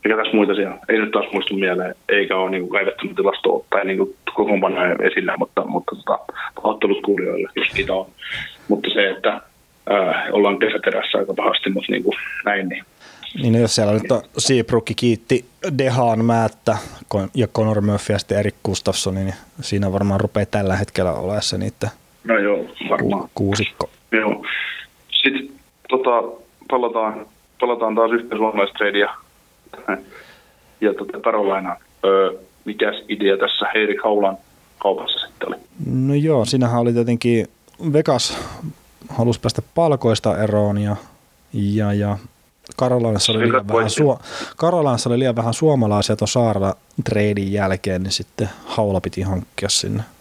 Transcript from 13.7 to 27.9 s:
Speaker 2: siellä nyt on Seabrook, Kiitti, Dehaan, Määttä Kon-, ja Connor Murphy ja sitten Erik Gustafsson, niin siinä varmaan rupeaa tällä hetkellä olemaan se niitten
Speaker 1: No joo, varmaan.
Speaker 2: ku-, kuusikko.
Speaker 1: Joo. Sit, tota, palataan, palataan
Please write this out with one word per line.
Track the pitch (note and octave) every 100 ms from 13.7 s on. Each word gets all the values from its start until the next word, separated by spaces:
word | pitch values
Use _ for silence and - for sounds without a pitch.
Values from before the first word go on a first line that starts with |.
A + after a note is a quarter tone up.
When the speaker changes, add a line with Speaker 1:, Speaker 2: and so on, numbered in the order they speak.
| -
Speaker 2:
siellä | G#2
nyt | G#2+ -
on | B2 - -
Seabrook, | - C3 A2+ A#2 - G#2+
Kiitti, | A#2+ A2 - B2+ - _ F#3+ C3+
Dehaan, | C3 B2 A#2+ A2 A#2
Määttä | A#2 A2 - - G#2 - - - G#2
Kon-, | F#2+ -
ja | A2
Connor | - G#2+ G#2+
Murphy | G#2 G#2 -
ja | G2+
sitten | - G2+
Erik | G#2 - -
Gustafsson, | F#2+ - G2 - F#2+
niin | F#2+ F#2+ - -
siinä | - G2+ G2
varmaan | G2 G2+ G2
rupeaa | G2+ - G2+
tällä | G#2+ C#3 F#2
hetkellä | G#2 - F2+
olemaan | D#2 F2+ G#2
se | - G2
niitten | G2+ - G#2 - _ _
Speaker 1:
No | G#2+ A2
joo, | G2+ G2+ - - -
varmaan. | - - G3
Speaker 2:
ku-, | - -
kuusikko. | G2 G2 G#2 - - _ _
Speaker 1:
Joo. | A2+ G#2+ - - - - - - _ _
Sit, | - C3+ C3+ - - _ _ -
tota, | B2+ C3 A#2+ F2+ - - _ -
palataan, | C3 A#2+ A#2 A2 G#2+ G#2 _ _ _
palataan | B2 A#2 A2+